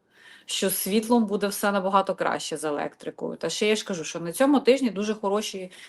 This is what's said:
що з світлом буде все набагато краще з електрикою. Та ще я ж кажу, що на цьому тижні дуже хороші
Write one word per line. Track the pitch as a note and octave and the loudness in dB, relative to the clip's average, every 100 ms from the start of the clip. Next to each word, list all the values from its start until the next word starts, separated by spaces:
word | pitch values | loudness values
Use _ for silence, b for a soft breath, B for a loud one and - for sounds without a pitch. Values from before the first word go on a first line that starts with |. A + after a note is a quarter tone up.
| _ B B B B | _ B B B B
що | - G3 | -2 0
з | F#3+ | 0
світлом | F#3+ G#3+ A3 A#3+ G#3 | 0 0 4 2 2
буде | G3+ G3+ | 0 -2
все | - G#3 | 0 0
набагато | G3+ F#3 G3 F#3 F3+ | 0 2 2 2 0
краще | - D3+ - D3+ | -2 -2 -4 -6
з | |
електрикою. | D#3 D3 D#3 - - - - A#2+ | -4 -4 -6 -8 -14 -8 -8 -6
Та | E3 | -4
ще | - G#3 | 0 0
я | G#3+ | 0
ж | - | -2
кажу, | F3+ | -6
що | D3+ E3+ | -6 -6
на | E3+ | -4
цьому | - C4+ C#4 | 2 4 6
тижні | - C4+ B3 | 6 4 2
дуже | F#3 G#3 | 0 -2
хороші | G#3+ G3 G3+ G#3+ G3 F#3 B | -2 -2 -2 -2 -8 -12 B